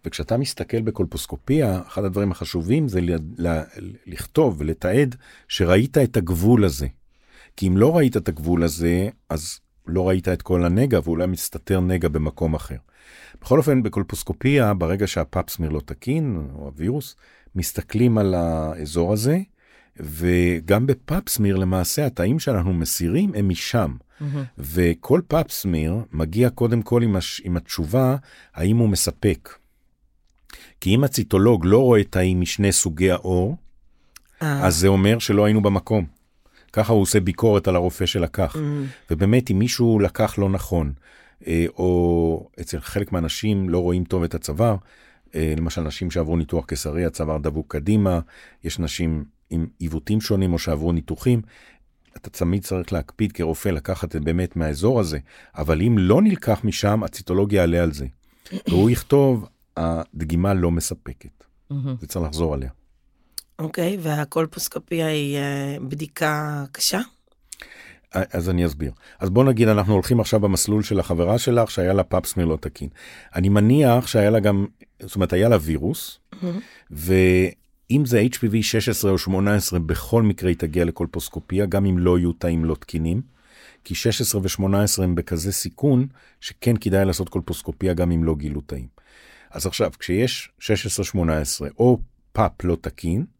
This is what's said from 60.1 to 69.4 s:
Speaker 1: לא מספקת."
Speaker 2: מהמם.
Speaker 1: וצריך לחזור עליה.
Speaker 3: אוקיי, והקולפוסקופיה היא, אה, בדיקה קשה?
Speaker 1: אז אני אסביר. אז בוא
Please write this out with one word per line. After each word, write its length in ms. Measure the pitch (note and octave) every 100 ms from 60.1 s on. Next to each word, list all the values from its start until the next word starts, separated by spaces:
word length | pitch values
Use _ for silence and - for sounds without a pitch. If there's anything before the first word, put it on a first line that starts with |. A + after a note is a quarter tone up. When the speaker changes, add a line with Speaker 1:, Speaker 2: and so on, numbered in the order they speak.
| D#2 D#2 E2+ G2
Speaker 1:
לא 160 | F#2+ E2+
מספקת." 760 | E2+ - F2 - - - _ _ _ _
Speaker 2:
מהמם. 260 | C#3+ C3+ B2
Speaker 1:
וצריך 260 | - F#2+ D#2+
לחזור 280 | D#2 E2
עליה. 160 | C#2+ C2 - _ _ _ _ _ - _ -
Speaker 3:
אוקיי, 380 | D#3 - E3+ G3+
והקולפוסקופיה 1080 | D#3 D3+ D3 E3 D#3+ - - - - E3 D#3+
היא, 300 | D3+ C#3+ C#3+
אה, 400 | C#3+ C#3 C#3 C#3+ C3+
בדיקה 760 | D3 D3+ - D#3 D3+ D3+ D3 C#3
קשה? 280 | - - F#3 B3 _ _ _ _ - - - - - _
Speaker 1:
אז 380 | F#2+ F#2 F2 F2
אני 160 | F2 E2+
אסביר. 260 | D2 C#2+ - - -
אז 120 | F#2+
בוא 140 | G#2